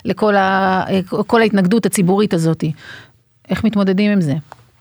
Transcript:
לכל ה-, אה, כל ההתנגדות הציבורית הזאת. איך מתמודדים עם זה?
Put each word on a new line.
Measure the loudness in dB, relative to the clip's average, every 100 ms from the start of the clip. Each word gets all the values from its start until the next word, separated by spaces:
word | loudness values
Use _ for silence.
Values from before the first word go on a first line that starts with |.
| -6
לכל | -2 2 2
ה-, | 2 0 0 0 0
אה, | -2 -2 -4 0
כל | 2
ההתנגדות | 2 2 2 2 0
הציבורית | 0 2 2 0
הזאת. | 0 0 -2 -4 -6 -14 -20 -20 _ _ _ _
איך | -2
מתמודדים | -2 0 0 2 2
עם | 2
זה? | 0 -2 -6 -20 _ _